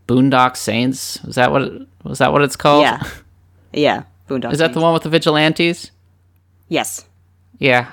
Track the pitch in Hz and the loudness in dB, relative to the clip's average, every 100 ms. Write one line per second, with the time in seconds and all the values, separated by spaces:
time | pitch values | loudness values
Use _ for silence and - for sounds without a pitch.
0 | - 123 135 135 127 - - 110 127 135 | -2 2 4 4 2 0 -4 -2 -2 -4
1 | - - - - 127 143 131 - 269 _ | -8 -12 -8 0 2 2 -2 -8 -18 _
2 | 143 135 135 147 143 - 151 147 139 120 | -10 0 2 2 0 0 2 4 4 0
3 | 151 - _ _ _ _ _ - 143 104 | -6 -14 _ _ _ _ _ -2 0 0
4 | - _ - 131 117 147 165 160 165 165 | -6 _ -8 -8 -4 -2 -2 0 0 0
5 | 156 165 160 151 156 160 170 170 - _ | 0 -2 0 0 0 0 0 -2 -10 _
6 | _ _ _ _ _ _ - 156 110 - | _ _ _ _ _ _ -6 -4 -4 -10
7 | - _ _ _ _ - 139 123 120 | -18 _ _ _ _ -4 2 2 0